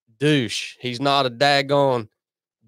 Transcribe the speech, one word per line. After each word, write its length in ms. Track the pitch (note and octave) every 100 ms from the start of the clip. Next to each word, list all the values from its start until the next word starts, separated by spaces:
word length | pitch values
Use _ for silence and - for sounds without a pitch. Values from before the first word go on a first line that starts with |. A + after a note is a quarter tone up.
| _ A2+
douche. 580 | D3 D3+ A2 - - -
He's 200 | B2+ A#2+
not 260 | C#3 C#3 C3
a 40 |
daggone 760 | A#2 C#3+ C#3+ C#3 C#3+ C#3 B2 G#2+ _ _ _ _ _